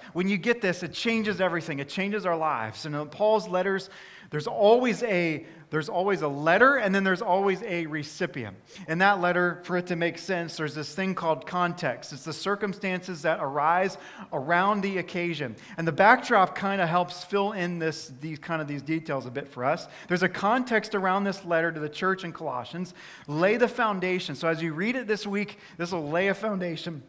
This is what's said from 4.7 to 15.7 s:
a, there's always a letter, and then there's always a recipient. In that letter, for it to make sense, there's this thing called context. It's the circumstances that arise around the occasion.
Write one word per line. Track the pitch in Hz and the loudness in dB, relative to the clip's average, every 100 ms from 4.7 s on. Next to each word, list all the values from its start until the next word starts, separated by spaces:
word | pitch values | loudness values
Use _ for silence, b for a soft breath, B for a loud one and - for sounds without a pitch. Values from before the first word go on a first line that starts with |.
| 240 247 185 | 8 6 0
a, | 233 180 170 151 B B B | 0 2 2 -2 B B B
there's | 151 151 | -4 -2
always | 190 196 185 | 0 2 2
a | 151 | 0
letter, | 139 160 185 254 277 | 0 4 6 6 6
and | 208 | 2
then | 196 | 2
there's | 190 185 | 2 2
always | 220 185 196 185 | 2 2 2 0
a | 220 170 165 | -2 -4 -4
recipient. | 151 147 - 180 139 110 - B B 170 | -6 -8 -6 -6 -4 -8 -12 B B -4
In | 165 | 4
that | 196 202 | 4 6
letter, | 175 175 180 165 | 4 4 2 0
for | - 180 | -2 -2
it | 175 | 0
to | 170 | 0
make | 170 165 | 0 -2
sense, | - 180 165 - | -4 -2 -2 -4
there's | 151 143 | -4 -4
this | 143 | -8
thing | - 190 180 | -4 -2 0
called | 170 156 - | 0 0 -2
context. | 180 175 170 151 117 - | 0 0 0 -4 -4 -10
It's | 143 156 | -12 -10
the | |
circumstances | 143 190 202 208 - 196 180 185 170 | -6 -2 -2 -2 -4 -4 -4 -6 -2
that | 160 170 | 0 0
arise | 147 147 151 180 190 - B B 202 | 0 0 2 4 2 -4 B B -8
around | 151 135 175 196 208 | -6 2 4 4 2
the | 196 190 | 0 -4
occasion. | 175 180 175 151 131 104 B | -4 -4 -4 -4 -6 -8 B